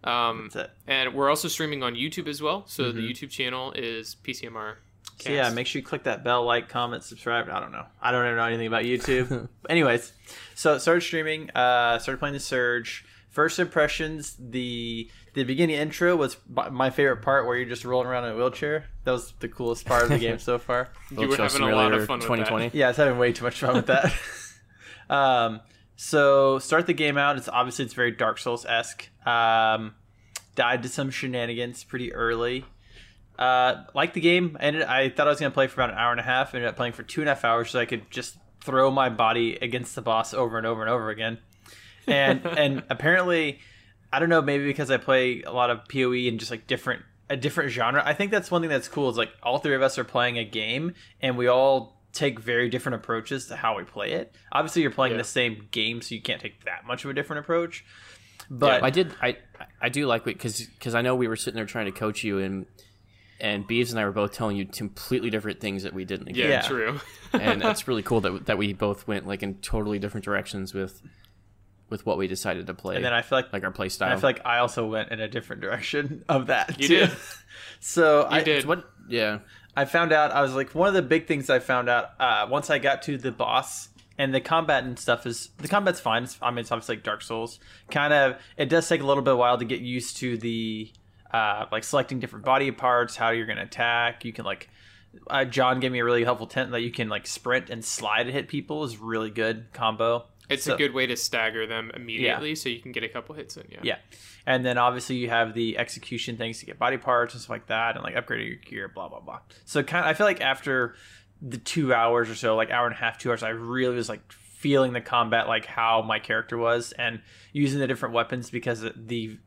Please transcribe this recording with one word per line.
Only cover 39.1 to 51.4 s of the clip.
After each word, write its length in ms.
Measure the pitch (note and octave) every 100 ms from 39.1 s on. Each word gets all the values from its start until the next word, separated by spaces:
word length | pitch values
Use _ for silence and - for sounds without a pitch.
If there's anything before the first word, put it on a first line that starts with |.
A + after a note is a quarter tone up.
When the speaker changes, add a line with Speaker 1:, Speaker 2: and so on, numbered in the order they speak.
| A2 A2+ A#2 A#2 -
Speaker 1:
against 320 | B2 B2 B2 -
the 60 |
boss 320 | A2+ A2+ A2+
over 240 | - A#2+ A2+
and 80 | A2+
over 160 | A2+
and 80 | A2
over 200 | A#2+ A2
again. 280 | G#2+ A2+ A2+ _ _ - - - - -
And, 380 | C#3+ C#3 C3 E3+
Speaker 2:
<laughs> 0 |
Speaker 1:
and 380 | D#3+ C#3+ C3+ -
apparently, 680 | C3+ D3+ F#3 F3+ E3+ D3+ C3+ - - _ _ _
I 80 | C#3
don't 100 | E3
know, 120 | E3
maybe 240 | C#3+ C#3+ C#3+
because 240 | C#3 C3+
I 80 | B2+
play 440 | - C3 B2+ B2
a 80 | -
lot 180 | B2 A#2+
of 180 | A#2 -
P 180 | C3+ B2+
O 80 |
E 140 | B2 B2
and 100 | A2+
just, 100 | A2+
like, 160 | A#2 -
different, 380 | B2 - A#2+ - _ _
a 60 | C3+
different 360 | C#3 E3+ C#3
genre. 300 | A#2+ A#2 C#3+ C#3
I 80 |
think 180 | D3+ G3+
that's 180 | G#3 -
one 120 | F3
thing 80 | E3
that's 180 | C3+ -
cool 220 | D3 C3+
is, 80 | A2+
like, 140 | A2+ -
all 140 | A#2+ C#3
three 160 | D#3 C3+
of 60 |
us 160 | C3 C3+
are 60 | A2+
playing 320 | B2+ B2 A#2+
a 80 | G#2+
game 480 | A2 G#2+ B2+ E3+ F3 - _
and 160 | C3
we 100 | B2